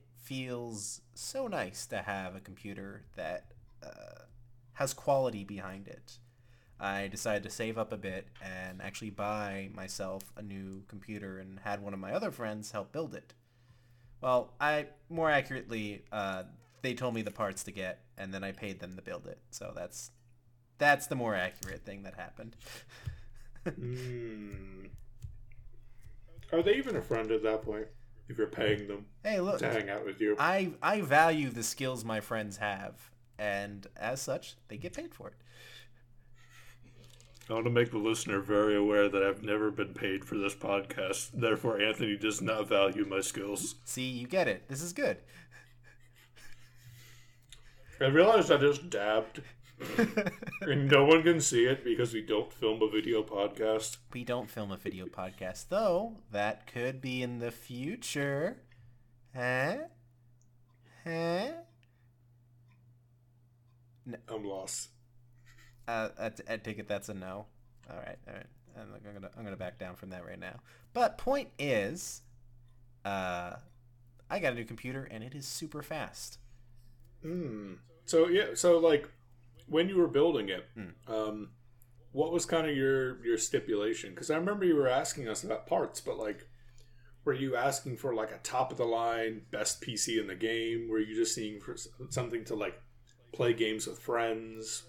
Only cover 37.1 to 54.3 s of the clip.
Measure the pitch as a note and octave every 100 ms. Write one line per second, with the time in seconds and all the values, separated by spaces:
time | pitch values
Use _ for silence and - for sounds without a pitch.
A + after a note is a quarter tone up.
37.1 | - - - - A2+ A#2 A#2+ A#2 A2+ A2
38.1 | A2 - G2 G2 G#2 G#2+ G#2 G#2 G#2 G2+
39.1 | G2 G2 G2 G#2+ G#2 G#2+ G2 F#2+ - G2+
40.1 | F#2+ - G#2+ G2 - A2 G2+ G2 - F#2+
41.1 | G2 - - A#2 G#2+ A#2+ G#2+ G#2+ G#2+ A2+
42.1 | G2+ A2 G2+ G#2 A2 G2+ G#2 G2 G#2 G2
43.1 | G2 F#2+ - G2+ G2+ - - - - B2+
44.1 | B2 B2 F#3+ D3+ F#2 - C3+ E3+ F3+ A#3+
45.1 | - - - - - - - - - -
46.1 | - - - - - - - - - -
47.1 | - - - - - - - - - C3+
48.1 | D3 G3 A3+ D3 - C#3+ C#3+ - G#2 G#2
49.1 | A2 - - - - - - - - A3+
50.1 | - G3+ - - - F#3+ C#3 C#3 C#3+ C#3+
51.1 | D#3+ D#3+ E3 C#3 A#2+ A#2+ C3 B2 A2+ A#2+
52.1 | A2+ G#2+ G#2+ B2 - A2 A2 A2 G#2+ G#2+
53.1 | A2 G#2+ G2+ G2+ - A2 A2 - - -
54.1 | B2 A#2+